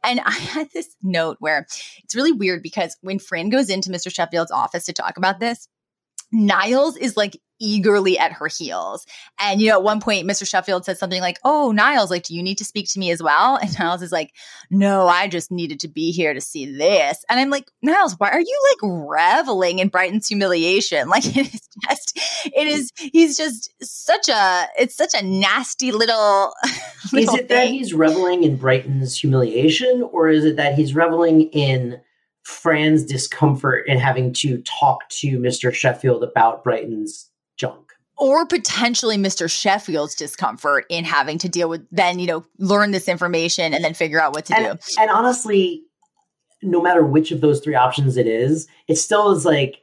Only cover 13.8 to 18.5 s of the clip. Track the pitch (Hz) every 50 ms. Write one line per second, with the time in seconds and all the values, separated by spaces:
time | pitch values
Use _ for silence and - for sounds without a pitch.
13.8 | 180 165 175 175 180 165 180 165 156 - _ - - - - - - _ 180 196
14.8 | 196 202 196 190 185 175 175 180 196 196 170 170 - - 185 175 170 151 151 139
15.8 | - 156 156 156 160 165 170 175 170 151 143 127 - - - 156 135 143 135 139
16.8 | 151 180 208 180 147 139 - - - - 233 247 269 277 285 277 254 _ _ _
17.8 | - 285 330 403 381 285 180 170 202 202 - 320 349 440